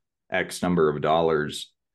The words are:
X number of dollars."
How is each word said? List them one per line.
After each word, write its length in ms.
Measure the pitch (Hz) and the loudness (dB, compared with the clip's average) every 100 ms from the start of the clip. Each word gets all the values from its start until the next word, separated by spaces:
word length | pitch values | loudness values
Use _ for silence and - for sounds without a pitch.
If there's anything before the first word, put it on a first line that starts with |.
| _ _ - | _ _ -6
X 320 | 92 87 - | -4 -4 -4
number 280 | 90 87 76 | 0 2 2
of 100 | 73 | 2
dollars." 720 | 76 82 82 78 76 - - _ _ | 0 2 2 0 -2 -8 -14 _ _